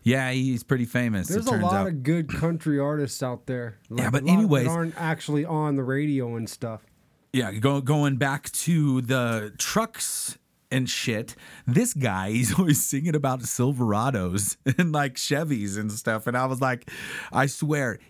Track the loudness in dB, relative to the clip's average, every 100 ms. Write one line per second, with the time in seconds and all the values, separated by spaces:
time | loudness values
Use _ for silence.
0 | 4 2 2 0 0 -2 0 0 2 0
1 | 0 0 0 0 0 2 2 2 0 0
2 | 0 0 0 -2 0 0 0 0 0 -2
3 | -4 -4 -6 -6 -6 -6 -6 -12 _ -2
4 | 0 2 6 6 6 4 2 0 -4 -2
5 | -4 -2 -2 -2 0 0 0 0 0 0
6 | 0 0 -2 -4 -6 -8 -8 -8 _ _
7 | _ _ _ -2 -2 0 0 0 2 2
8 | 2 2 0 -2 -6 -4 0 2 4 2
9 | 2 0 2 0 -4 -6 0 0 0 -4
10 | -6 -4 -6 -10 _ _ _ -2 0 -2
11 | -2 -2 -6 -14 -20 -8 0 2 2 0
12 | 0 0 0 0 2 2 4 2 2 -2
13 | 0 0 0 -2 -4 0 0 2 2 2
14 | 2 0 0 -2 -2 -2 0 2 0 0
15 | -2 -4 -2 -2 0 -2 -2 -4 -4 -4
16 | -4 -2 -2 -2 -2 0 0 -2 -6 -14
17 | -10 -10 -4 0 0 0 0 0 0 -4